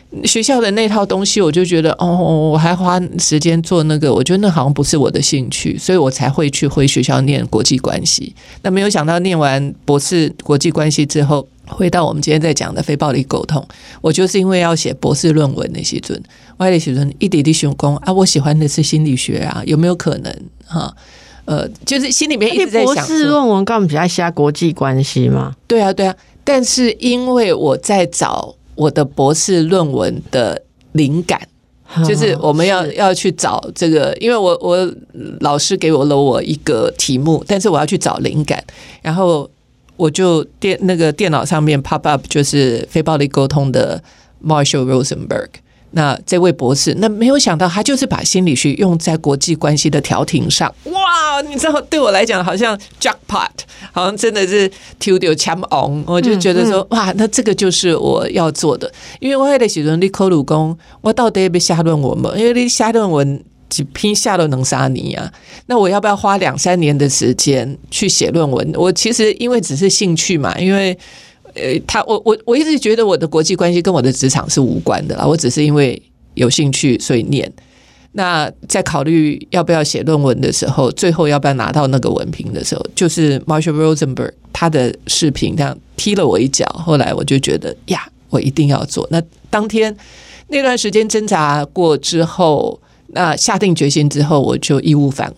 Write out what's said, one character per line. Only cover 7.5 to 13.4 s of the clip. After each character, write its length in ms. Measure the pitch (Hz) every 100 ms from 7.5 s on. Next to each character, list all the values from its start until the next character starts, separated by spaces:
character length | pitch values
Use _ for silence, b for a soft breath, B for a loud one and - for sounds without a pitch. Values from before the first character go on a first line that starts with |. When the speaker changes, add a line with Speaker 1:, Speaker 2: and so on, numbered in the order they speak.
| 107
Speaker 1:
际 160 | - 131
关 260 | - -
系。 300 | 170 - - - B B
那 80 | 202
没 100 | 190
有 80 | 202
想 160 | 202 151
到 120 | 170
念 180 | 185 165
完 340 | 143 135 139 - -
博 120 | 143
士 320 | - 175 151 -
国 160 | - 143
际 100 | 170
关 220 | 156 156
系 160 | 151 147
之 160 | 151
后， 240 | 143 147 - _
回 240 | - - 180
到 160 | 180
我 80 | 156
们 80 | 151
今 120 | 156
天 80 | 156
在 120 | 160
讲 220 | 147 -
的 80 | 156
非 140 | 160 143
暴 160 | 151
力 100 | 135
沟 240 | 127 -